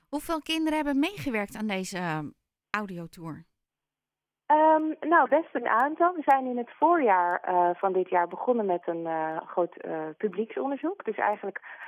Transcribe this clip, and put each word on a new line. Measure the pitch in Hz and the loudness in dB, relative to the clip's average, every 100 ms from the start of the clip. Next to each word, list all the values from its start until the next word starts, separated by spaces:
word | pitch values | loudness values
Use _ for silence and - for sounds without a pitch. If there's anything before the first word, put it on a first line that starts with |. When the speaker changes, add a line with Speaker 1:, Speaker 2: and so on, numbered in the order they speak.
| - | -10
Speaker 1:
Hoeveel | 294 - 320 | -8 -4 -6
kinderen | - 320 311 311 | -2 -2 0 0
hebben | 294 277 | 0 2
meegewerkt | 330 415 285 220 202 - | 0 -2 -4 -2 -4 -6
aan | 214 | -4
deze, | 190 185 180 | -4 -4 -6
eh, | 175 156 151 - _ _ _ | -4 -4 -6 -12 _ _ _
audiotour? | 208 202 175 165 - 165 147 165 _ _ _ _ _ _ _ _ _ - | -6 -6 -10 -12 -14 -14 -14 -16 _ _ _ _ _ _ _ _ _ 2
Speaker 2:
Ehm, | 302 311 311 311 - | 6 6 6 2 -4
nou, | 302 330 208 | 2 4 4
best | 294 330 | 2 0
een | 254 240 | -4 0
aantal. | 220 277 311 349 | 2 2 2 0
We | 359 | 2
zijn | 285 269 254 | 2 2 2
in | 247 | -4
het | 240 - | -6 2
voorjaar, | 311 349 247 185 175 180 | 4 6 4 4 2 0
eh, | - 180 175 | 0 2 2
van | 175 196 | 2 0
dit | 185 185 | 0 0
jaar | 175 175 | 0 0
begonnen | 180 247 233 202 | -2 0 0 0
met | 175 - | -2 -2
een, | 165 165 | -6 -4
eh, | 160 160 160 - | -4 -4 -6 -6
groot, | - 170 - | -2 -2 -4
eh, | 185 160 156 156 | -10 -8 -8 -6
publieksonderzoek. | 214 180 226 - 269 277 320 403 | -6 -4 -6 -4 -6 -4 -6 -6
Dus | - 208 | -8 -2
eigenlijk | 202 208 196 - - - | -2 -2 -6 -10 -14 -18